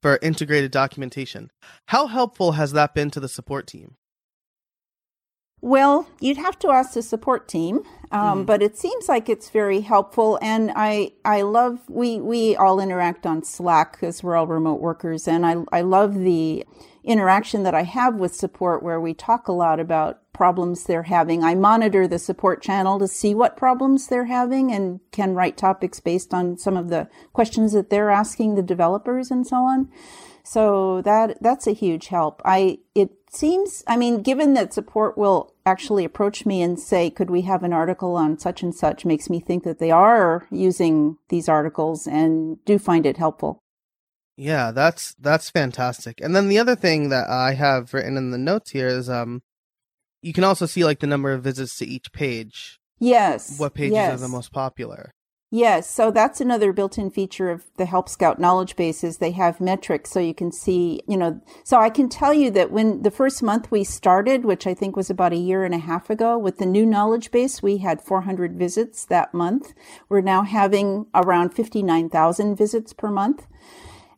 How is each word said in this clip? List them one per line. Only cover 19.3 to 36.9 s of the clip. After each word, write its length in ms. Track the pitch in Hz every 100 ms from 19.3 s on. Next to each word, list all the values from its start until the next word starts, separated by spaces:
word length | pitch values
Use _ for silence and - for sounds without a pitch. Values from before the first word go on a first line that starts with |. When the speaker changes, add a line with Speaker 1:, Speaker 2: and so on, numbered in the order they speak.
| 240 -
Speaker 2:
a 40 |
lot 260 | 175 170 160
about 380 | 165 160 156 - _
problems 520 | - 180 175 175 175
they're 180 | - 165
having. 400 | 165 175 165 165
I 100 | 165
monitor 540 | 185 202 226 220 196 185
the 100 | 170
support 420 | - 180 196 180
channel 360 | - 196 190 196
to 80 | 196
see 260 | - 208
what 220 | 208 240 -
problems 520 | 262 254 269 269 -
they're 160 | 247 240
having 460 | 247 247 262 262
and 260 | 208 190 180 _
can 220 | - 196
write 220 | 180 180 -
topics 440 | 190 190 185 -
based 340 | 170 180 -
on 240 | 180 180 180
some 180 | 202 190
of 120 | 175
the 200 | 165 - - _
questions 400 | - 220 - 220
that 160 | 208 190
they're 200 | 202 208
asking 440 | 202 220 - 220
the 80 | 202
developers 680 | 180 175 170 202 247 254 254
and 160 | 254 254
so 100 | 254
on. 340 | 254 262 262 - - - - -
So 580 | - 220 214 196 190 185
that, 380 | 190 214 226 -
that's 240 | 226 262 -
a 60 |
huge 360 | 214 190 165 -
help. 320 | 180 156 -
I, 340 | - 190 190 - _
it 160 | - 196 _ _
seems, 540 | - 302 370 392 - -
I 100 | 233
mean, 260 | 240 233
given 320 | 214 262 302
that 180 | 269 190
support 420 | - 202 214 214 -
will 380 | 208 180 - _
actually 400 | 190 185 - 202
approach 400 | 170 - 208 208
me 160 | 208 190
and 180 | 175 175
say, 300 | -